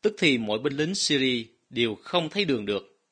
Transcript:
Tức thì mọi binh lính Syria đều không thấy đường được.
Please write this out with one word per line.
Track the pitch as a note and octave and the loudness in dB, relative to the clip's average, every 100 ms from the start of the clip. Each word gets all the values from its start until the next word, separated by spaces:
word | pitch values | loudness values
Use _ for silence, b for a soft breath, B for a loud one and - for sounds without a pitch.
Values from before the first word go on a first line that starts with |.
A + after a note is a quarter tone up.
Tức | G#3 G3+ | -2 2
thì | F3 B2+ | 4 4
mọi | A2 G#2+ | 2 -2
binh | C#3 C#3 | -2 -2
lính | D#3 G3 | -2 -2
Syria | - C#3+ C3 B2 A2+ _ _ | 0 2 2 0 -6 _ _
đều | B2+ A#2 G#2 | -2 0 -2
không | - F3+ D#3+ | -2 0 0
thấy | G3 G3 | -2 0
đường | B2+ G2+ | 0 0
được. | G2+ - _ _ | -4 -4 _ _